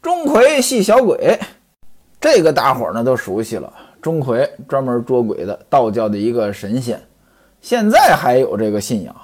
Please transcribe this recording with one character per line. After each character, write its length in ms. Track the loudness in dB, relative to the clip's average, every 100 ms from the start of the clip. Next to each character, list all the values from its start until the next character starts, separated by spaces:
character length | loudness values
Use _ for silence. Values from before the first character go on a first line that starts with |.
钟 240 | -2 -2 0
馗 340 | 4 4 4
戏 220 | 0 0
小 220 | 2 2
鬼， 340 | 2 0 0 0 -6 _ _ _ -20 -20 _ _
这 220 | 2 4
个 100 | 4
大 220 | 2 0
伙 120 | 0 -2
儿 80 |
呢 100 | -2
都 120 | 0 -2
熟 280 | -2 -6
悉 140 | -6 -8
了。 140 | -10 -18 -20 _
钟 180 | -4 -4
馗 300 | -2 -2 -2 -6 -6
专 160 | -4
门 220 | -2 -4 0
捉 160 | 0
鬼 240 | 0 -4 -8
的， 140 | -10 _
道 220 | 2 2
教 180 | 0 -2
的 80 | -2
一 140 | -2
个 200 | 0 -2
神 300 | -6 -6 -4
仙， 180 | -4 -10 _ _ _ _ _ _
现 260 | -4 -2 4
在 280 | 4 4 2
还 240 | 2 2
有 180 | 0 -2
这 140 | -2
个 100 | -4
信 220 | -4 -6
仰。 120 | -6 -18